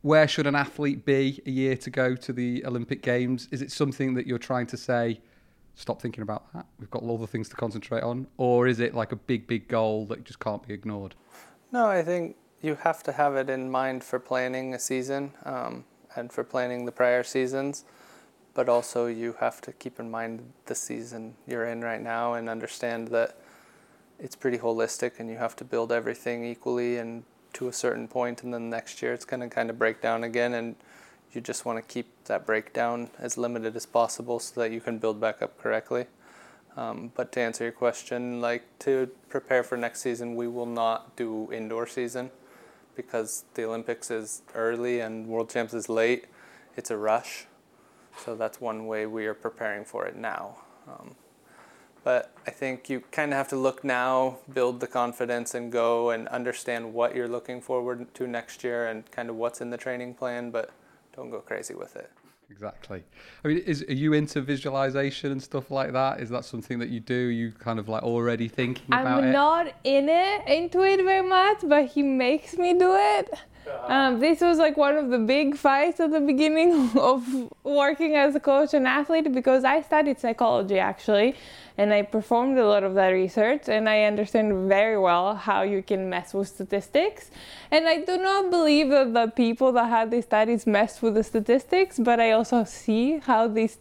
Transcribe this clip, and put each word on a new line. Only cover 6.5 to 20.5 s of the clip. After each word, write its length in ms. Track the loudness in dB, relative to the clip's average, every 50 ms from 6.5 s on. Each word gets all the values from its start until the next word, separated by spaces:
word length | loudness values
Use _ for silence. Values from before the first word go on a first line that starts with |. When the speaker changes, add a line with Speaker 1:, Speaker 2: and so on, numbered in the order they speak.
| -16
Speaker 1:
that, 120 | -16 -16 _ _ _
we've 100 | -20 -12
got 140 | -10 -10 -6
other 240 | -4 -6 -6 -6 -6
things 220 | -6 -6 -8 -6
to 80 | -8 -6
concentrate 440 | -6 -6 -6 -8 -8 -6 -6 -4
on"? 260 | -4 -4 -4 -6 -8 -12 _ -2
Or 300 | 2 4 4 6 4 4
is 120 | 2 2
it, 160 | 0 -2 0
like, 160 | -2 -4 -4
a 60 | -6 -10
big, 280 | _ -4 -4 -4 -2
big 220 | -4 -6 -6 -4 _
goal 380 | -2 0 0 0 0 -4 -4
that 180 | -6 -10 -12 -12
just 160 | -20 -18 _
can't 260 | -6 -6 -6 -6 -8
be 80 | -12 -14
ignored? 420 | -10 -8 -10 -8 -8 -10 -12 -16 _ _ _ -20 -20 -20 -20 _ _ _ _ -2
Speaker 2:
No, 120 | 0 0
I 160 | 2 2 0
think 360 | 0 -2 -2 -4 -4 -6 -10 _ _ _ _ _
you 140 | -6 -6 -6
have 280 | 0 0 -2 -2 0 -6
to 80 | -8
have 240 | -2 0 0 2 2
it 120 | 0 -2 -2
in 200 | -4 -6 -6 -4
mind 340 | -4 -2 -2 -2 -4 -6 -8
for 140 | -6 -6 -6
planning 560 | -4 -4 -4 -4 -2 -4 -6 -6 -8 -8 -8
a 60 | -8
season, 540 | -6 -4 -4 -4 -4 -4 -6 -6 -6 -8 -12 -14 -12
um, 420 | -10 -8 -8 -8 -8 -10 -12 -16 _ _ _ _ _ -12
and 160 | -10 -10 -8
for 120 | -6 -8 -8
planning 420 | -4 -4 -4 -4 -4 -4 -6 -8
the 60 | -10
prior 320 | 0 2 2 4 4 2 0
seasons. 640 | -2 -2 -2 -2 -2 -2 -4 -6 -6 -8 -10 -14 _ _ -20 -20 -20 -20 -20 _ _ _ _ _ _ _
But 140 | -4 0 2
also 360 | 2 0 0 -2 -4 -4 -4
you 300 | -4 -4 -6 -8 -8 -6 -4
have 220 | -4 -4 -4 -6
to 100 | -18 -18
keep 280 | -18 _ -16 -16 _ -12
in 100 | -14 -10
mind 420 | -8 -8 -8 -8 -10 -12 -14 -18